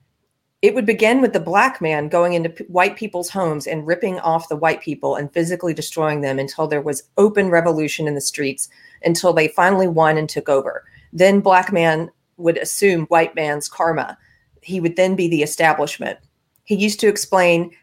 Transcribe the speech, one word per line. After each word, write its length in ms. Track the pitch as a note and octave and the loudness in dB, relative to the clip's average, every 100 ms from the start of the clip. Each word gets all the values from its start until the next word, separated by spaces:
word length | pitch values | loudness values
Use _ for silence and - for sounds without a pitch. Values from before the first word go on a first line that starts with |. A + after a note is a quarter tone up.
| _ _ _ _ _ - | _ _ _ _ _ 0
"It 120 | G3+ | 2
would 120 | B3+ G#3+ | 2 0
begin 340 | A3 A3 C4 | 2 2 4
with 120 | B3 | 2
the 60 | F#3 | 0
black 400 | E3 G3 C4 B3+ | 0 2 2 0
man 260 | D#3+ D3+ D3+ | -2 -2 0
going 260 | F3 F3 | 0 2
into 160 | E3+ E3 | 0 -4
p-, 120 | - - | -8 -4
white 260 | F3+ G3+ G3+ | 0 0 -2
people's 340 | G#3+ F3 F3 | -8 -8 -6
homes 380 | G3 E3+ D3+ - | -4 -4 -4 -6
and 180 | D#3+ D3+ | -8 -4
ripping 340 | F3 G3 F3+ | -2 -2 -2
off 280 | E3 D#3+ D#3+ | -2 -2 -2
the 80 | D3+ | -2
white 260 | D#3+ - | -2 -2
people 340 | - C#3 C#3 C3+ | -8 -6 -4 -4
and 140 | C#3+ | -4
physically 400 | E3+ E3 F3 F3 | -4 -4 -4 -6
destroying 480 | D3+ - E3 D#3 D3+ | -6 -8 -2 -2 -2
them 180 | C#3 C3+ | -2 -4
until 260 | C#3 - D#3 | -6 -6 -4
there 140 | D3 | -2
was 220 | D3 C3+ _ - | -4 -8 _ 2
open 320 | G#3 G#3 F#3+ | 2 2 2
revolution 580 | E3+ E3 D#3 D3+ - D3+ | 2 2 0 -4 -4 -4
in 80 | C#3+ | -4
the 60 | |
streets, 480 | - - C#3 C3+ - _ _ _ | -6 -4 -6 -6 -12 _ _ _
until 300 | E3 E3+ F3+ | -2 2 2
they 160 | E3 D#3 | 2 2
finally 380 | - F3+ F#3+ F#3 | 2 2 4 2
won 280 | E3 D#3+ D#3 | 4 2 2
and 120 | D#3 | -2
took 180 | D3+ D3 | -6 0
over. 380 | C3+ - - _ _ _ | 0 0 -10 _ _ _
Then 300 | E3 F#3+ G3+ | 2 4 6
black 320 | G3 F#3 F#3 | 4 2 2
man 360 | F#3 E3 D#3 E3 _ _ - | 2 2 0 -4 _ _ -2
would 200 | E3+ - | 0 0
assume 480 | - - G3+ E3+ D#3 | -4 0 2 2 2
white 280 | E3 E3 E3 | 2 2 -2
man's 320 | D3+ D3 - | -4 -4 -6
karma. 500 | - E3 D#3 - - _ _ _ _ | -2 -2 -2 -6 -12 _ _ _ _
He 180 | - F#3 | -10 -4
would 160 | E3 E3+ | -2 0
then 200 | F#3 F#3+ | 0 2
be 120 | E3+ | 0
the 160 | D#3+ | 0
establishment." 760 | D3 - D#3+ D#3 D3 - - - _ _ _ _ | -2 0 0 2 -4 -6 -10 -10 _ _ _ _
He 120 | - G3 | -4 0
used 240 | G#3 G#3 | 0 2
to 60 | G#3+ | 0
explain 640 | G3+ - F#3+ F3 E3+ E3+ _ | 0 0 2 4 2 -2 _